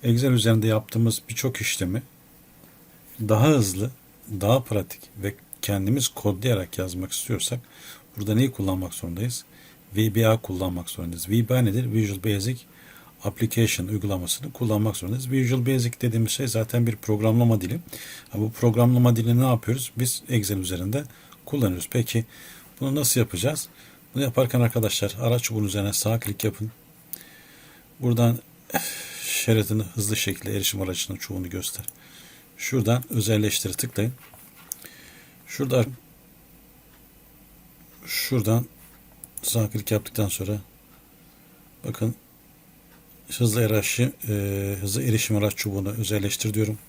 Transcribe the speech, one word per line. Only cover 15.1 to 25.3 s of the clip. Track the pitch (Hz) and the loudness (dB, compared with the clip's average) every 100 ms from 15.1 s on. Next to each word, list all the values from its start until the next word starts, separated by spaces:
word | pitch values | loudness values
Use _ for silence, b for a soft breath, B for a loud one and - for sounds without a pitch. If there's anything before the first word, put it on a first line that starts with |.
| 120 131 | -6 -2
Visual | 135 127 131 123 | 0 2 2 2
Basic | 131 120 - | 2 0 0
dediğimiz | 123 113 113 | 0 2 0
şey | - 135 | 0 -2
zaten | 113 110 120 117 | -2 0 2 2
bir | 107 | 0
programlama | - 107 110 113 120 110 | -2 2 4 6 6 4
dili. | 92 139 - B B B B | 0 -6 -8 B B B B
Ha, | 101 | -4
bu | 110 | -4
programlama | 113 120 113 120 123 123 117 | 2 2 6 6 6 6 6
dilini | 113 120 | 4 4
ne | 131 | 4
yapıyoruz? | 117 - 127 - - | 2 0 -2 -4 -2
Biz | 123 - - | -2 -2 0
Excel | 120 98 101 | 0 0 -2
üzerinde | 90 90 92 127 147 B B B - | -2 -4 -2 -2 -4 B B B -6
kullanıyoruz. | 147 107 90 - | 0 0 0 -2
Peki | 123 110 117 113 B B B B B | -2 0 0 -2 B B B B B
bunu | 135 143 | -2 0
nasıl | 135 127 | 2 2
yapacağız? | 113 87 113 151 - B B B B 127 | 2 0 -2 -2 -8 B B B B -4
Bunu | |
yaparken | 139 - 127 127 | 0 2 2 4
arkadaşlar | 120 120 110 - 101 98 | 2 2 0 0 -2 -2
araç | 123 | 0